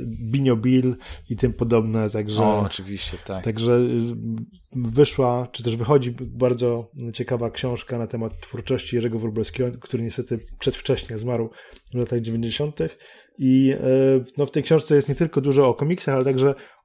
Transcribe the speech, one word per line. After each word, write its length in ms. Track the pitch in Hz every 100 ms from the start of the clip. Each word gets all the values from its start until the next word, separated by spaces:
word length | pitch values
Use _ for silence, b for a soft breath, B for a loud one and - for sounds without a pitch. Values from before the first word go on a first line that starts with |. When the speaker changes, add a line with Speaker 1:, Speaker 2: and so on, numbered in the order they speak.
| 123 113 113
Speaker 1:
Binio 240 | 131 135 117
Bill 400 | 123 131 127 123 B B -
i 60 | 113
tym 160 | 123
podobne, 580 | - 117 117 113 110 107
także 320 | 107 107 107
Speaker 2:
O, 180 | 107 107
oczywiście, 560 | 101 - 95 101 - 92 -
tak. 180 | 95
Speaker 1:
także, 280 | 104 110 117
y, 160 | 120 123 120 117 117 113 110 113 - _
wyszła, 760 | 131 120 113 143 - 127 123 123
czy 100 | -
też 140 | 120 117
wychodzi 340 | 117 147 123 120
bardzo 680 | 123 120 127 120 123 117 113 - 120
ciekawa 380 | 110 120 123 117
książka 480 | - 131 117 - 120
na 80 | 113
temat 340 | 117 113 -
twórczości 560 | - 127 - 131 - 120
Jerzego 220 | 117 113
Wróblewskiego, 600 | 113 110 110 - 123 120
który 220 | - 120
niestety 360 | 113 - - 117 - -
przedwcześnie 600 | - - - 127 - 110
zmarł 320 | 120 117 110 B B B _
w 20 | 120
latach 220 | 120 120
dziewięćdziesiątych. 800 | 113 113 117 110 147 147 160 - B B B -
I, 360 | 131 131 135 135
e, 0 | 131 131 135 135 131 -
no, 100 | 143
w 40 |
tej 120 | 160
książce 320 | 139 160 143 147
jest 120 | 135
nie 60 |
tylko 260 | 139 165 -
dużo 280 | 135 135 135
o 60 |
komiksach, 400 | 117 143 175 -
ale 100 | 135
także 300 | 127 131 135 135 B B